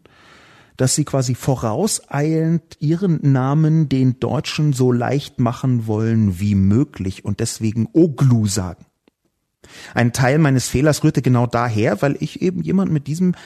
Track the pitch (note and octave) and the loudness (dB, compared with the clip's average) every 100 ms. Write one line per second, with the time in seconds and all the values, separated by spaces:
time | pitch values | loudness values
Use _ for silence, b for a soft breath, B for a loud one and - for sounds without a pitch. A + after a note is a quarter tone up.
0 | b b b b b b b - C3 - | b b b b b b b -4 -2 0
1 | C#3+ C3+ B2+ A#2+ - B2+ A2+ G#2+ A3 - | -2 -2 -2 -2 -2 -2 -2 -2 -2 -4
2 | - C#3+ D#3 D#3+ D#3+ E3+ - - D3 E3+ | -6 -4 -2 0 0 -2 -4 -6 -2 0
3 | G3 D#3 C#3+ C3+ C3 D3+ D#3 D#3+ D3 C3+ | 0 0 2 2 2 2 2 2 2 2
4 | C3 B2 A2+ B2 - - D3+ B2+ B2+ A#2+ | 2 0 -4 -4 -4 -2 0 2 2 2
5 | A#2 C#3 - - A#2 A#2+ C3 A#2+ A2 G#2+ | 0 -2 -4 -2 -2 0 -2 -2 0 -2
6 | A2+ A2+ G2+ F2 G#2 G2 G2 A2 D3+ - | 0 2 2 0 0 2 4 2 0 -4
7 | G2 - G#2 G2 A2+ - A2 A2+ A2 D#3+ | -8 -8 -8 -6 -6 -4 -4 -2 0 2
8 | E3+ B2+ C3+ A#2 G#2 G2 F2+ - _ _ | 2 2 2 2 2 -2 -6 -10 _ _
9 | _ _ _ _ _ _ B B B B2 | _ _ _ _ _ _ B B B -2
10 | A#2+ A#2+ B2+ D3+ D3 C3 - B2 D3+ C#3+ | 0 2 2 4 2 2 0 0 2 2
11 | D#3 D3 B2+ A#2+ A#2+ A#2 A#2+ G#2 B2+ G3+ | 0 2 2 2 2 0 -2 0 0 0
12 | C#3 - - - F#3 F3+ D#3 F#3+ F#3+ D3+ | -2 -2 -8 -4 -4 -2 -2 0 0 -2
13 | C#3 D#3+ F3+ B | -4 -2 -2 B